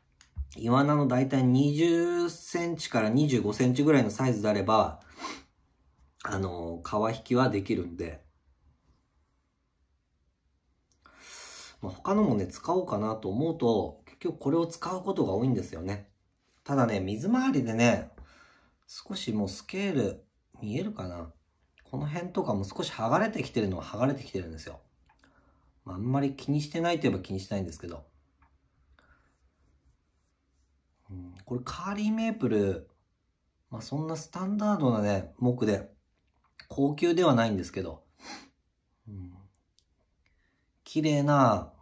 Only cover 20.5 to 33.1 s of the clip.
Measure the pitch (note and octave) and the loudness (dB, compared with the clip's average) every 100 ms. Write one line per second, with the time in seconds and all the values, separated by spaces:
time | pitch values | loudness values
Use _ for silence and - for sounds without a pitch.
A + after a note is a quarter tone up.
20.5 | - G#2+ B2+ G#3 - F2+ F2 D#2+ - _ | -12 -6 -4 -4 -6 -10 -10 -14 -18 _
21.5 | _ _ _ - C3 D3 E3+ F3+ F#3+ - | _ _ _ -12 -8 -6 -6 -6 -4 -2
22.5 | G2+ F#2+ - E3+ - A2+ E3 G#3+ F#3 B2+ | -2 -4 -6 -8 -2 2 2 2 -2 -2
23.5 | A#2 G2+ F2 - G#2 C3+ C3+ - F#2+ E2 | 0 0 -2 -6 0 0 0 -6 -8 -8
24.5 | D#2+ - - _ _ _ _ _ _ _ | -10 -14 -18 _ _ _ _ _ _ _
25.5 | _ _ _ - F2+ A#2+ C#3 C#3 C#3 - | _ _ _ -12 -6 0 0 0 -2 -2
26.5 | D3 - E3+ E3+ E3 C3 G2+ - F#2+ - | -2 -2 -2 0 2 0 0 -4 -8 -4
27.5 | G2+ F2 - F2 D#2+ - _ _ _ _ | -4 -4 -8 -12 -14 -18 _ _ _ _
28.5 | _ _ _ _ _ _ _ _ _ _ | _ _ _ _ _ _ _ _ _ _
29.5 | _ _ _ _ _ _ _ _ _ _ | _ _ _ _ _ _ _ _ _ _
30.5 | _ _ _ _ _ - F#2 F2 F#2 - | _ _ _ _ _ -16 -14 -14 -14 -8
31.5 | B2 - - G3 G3+ G#3+ A3+ A3+ G#3+ A#2 | -8 -6 -8 -6 -2 0 0 -2 0 0
32.5 | G#2+ G2 F#2 - _ _ | 2 2 -2 -8 _ _